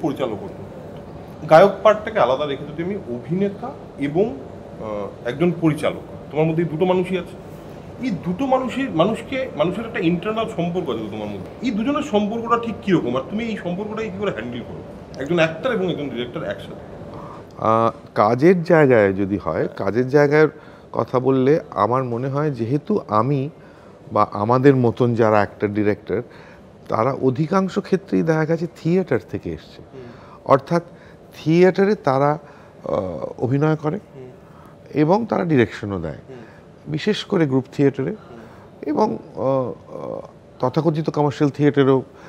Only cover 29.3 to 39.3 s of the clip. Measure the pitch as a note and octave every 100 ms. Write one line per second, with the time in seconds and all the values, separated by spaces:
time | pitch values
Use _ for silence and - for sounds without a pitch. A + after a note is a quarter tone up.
29.3 | G2+ F2+ D#2 - - - C3 B2 - -
30.3 | - - C3+ - E3+ - - - - -
31.3 | - D3+ E3 F#3 F3+ G3 G3+ C#3+ C3 C#3+
32.3 | D3+ - - - - - - F#2 D2+ -
33.3 | - A#2 C#3 D#3 D#3 D3+ G3+ - C3+ B2+
34.3 | - - - - - - C#3+ D3+ G#3 A3
35.3 | G#3 F3+ C#3 A2 - G#2 F#2+ D#2+ B1 -
36.3 | - - - - - D3 D3+ G#3 G3+ -
37.3 | F#3 D3+ C3 A#2+ - C#3 C3+ C3 G#3+ -
38.3 | - - - - - D4+ C#4+ G#3+ A3 -